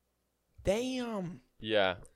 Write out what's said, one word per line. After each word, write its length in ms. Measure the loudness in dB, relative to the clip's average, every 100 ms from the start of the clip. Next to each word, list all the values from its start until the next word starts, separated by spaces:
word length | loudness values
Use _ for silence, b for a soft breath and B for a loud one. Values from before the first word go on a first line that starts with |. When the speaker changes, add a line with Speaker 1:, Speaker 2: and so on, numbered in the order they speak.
| _ _ _ _ _ -6
Speaker 1:
Damn. 800 | -2 0 0 -4 -4 -4 -6 -8 _ -12
Speaker 2:
Yeah, 340 | 0 4 4 2 -6